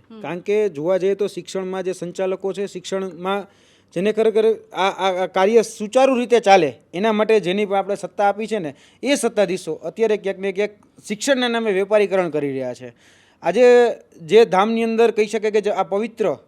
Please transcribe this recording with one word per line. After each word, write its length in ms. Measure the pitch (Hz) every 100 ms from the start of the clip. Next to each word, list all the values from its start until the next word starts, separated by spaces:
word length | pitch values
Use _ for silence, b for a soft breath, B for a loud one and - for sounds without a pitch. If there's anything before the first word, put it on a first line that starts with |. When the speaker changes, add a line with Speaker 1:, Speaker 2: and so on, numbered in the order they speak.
| _
Speaker 1:
હમ. 100 | 220
Speaker 2:
કારણ 180 | 175 175
કે 300 | 180 208 214
જોવા 280 | 143 160 185
જઈએ 180 | 190
તો 120 | 196 202
શિક્ષણમાં 560 | - - 190 185 190
જે 100 | 180
સંચાલકો 600 | 180 175 175 190 190 196
છે, 140 | 190 196
શિક્ષણમાં 800 | 196 - 190 190 160 180 202 180 b b b b
જેને 180 | 170 202
ખરેખર 340 | 214 220 208 220 214 -
આ, 100 | 160
આ, 400 | 196 170 190 180
આ 40 | 185
કાર્ય 360 | 185 196 226
સુચારુ 520 | 208 - 214 254 269
રીતે 260 | 247 240 233
ચાલે 340 | 196 196 147 113 _
એના 180 | 170 220
માટે 280 | 208 214 220
જેની 260 | 170 202 202
પણ 100 | 196
આપણે 180 | 185
સત્તા 340 | 202 175 - 202
આપી 180 | 202 220
છે 120 | 214
ને, 160 | 151 135 b b
એ 120 | 240
સત્તાધીશો 580 | 190 233 226 190 175 -
અત્યારે 440 | 156 165 185 220 208
ક્યાંક 220 | 185 190
ને 140 | 196
ક્યાંક 180 | 185 208 - _ _ -
શિક્ષણના 400 | 214 277 262 247
નામે 240 | 233 220
વેપારીકરણ 580 | 185 196 214 190 190 175
કરી 220 | 151 143
રહ્યા 220 | 135 127
છે. 180 | 123 123 _ b b b b
આજે 220 | 170 190 247 240 233 - - -
જે 220 | 160 208
ધામની 380 | 214 185 220 226
અંદર 280 | 226 226 233
કહી 160 | 208 214
શકે 240 | 226 214
કે 100 | 214
જે 100 | 208
આ 120 | 185
પવિત્ર 540 | 180 196 233 233 190 131